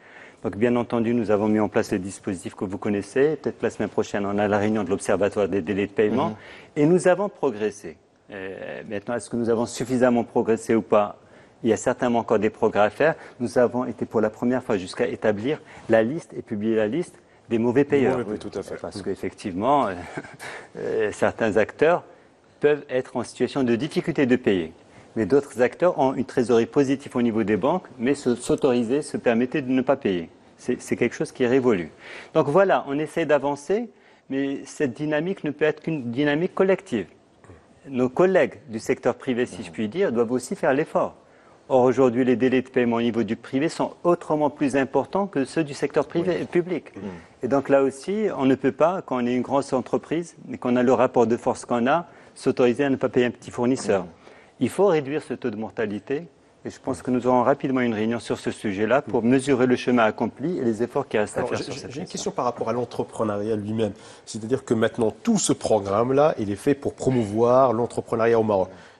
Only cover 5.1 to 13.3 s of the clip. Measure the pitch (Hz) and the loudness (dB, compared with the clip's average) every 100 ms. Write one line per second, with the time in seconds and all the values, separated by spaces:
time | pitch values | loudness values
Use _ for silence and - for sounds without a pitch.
5.1 | 92 101 107 95 95 87 98 101 - 107 | 0 0 0 0 -2 -2 -2 -2 0 0
6.1 | 117 165 110 - - - - 151 180 180 | 0 -2 -6 -14 -20 -8 2 4 4 4
7.1 | 175 202 - 139 104 107 - 87 76 _ | 2 0 -2 -4 -2 -4 -4 -12 -18 _
8.1 | _ - 101 95 92 - 67 - 101 113 | _ -18 -12 -12 -12 -12 -12 -10 -8 -6
9.1 | 120 - 120 117 113 117 - 123 127 123 | -6 -6 -4 0 0 -2 -6 -4 2 4
10.1 | 120 - 120 107 113 - 113 - 107 101 | 2 0 0 0 0 2 0 2 2 0
11.1 | - - - - _ 113 104 131 123 127 | -6 -20 -20 -20 _ 0 0 0 0 0
12.1 | 117 107 110 107 - 110 101 104 - 151 | 0 2 2 0 0 0 4 2 2 0
13.1 | 156 - | 0 -8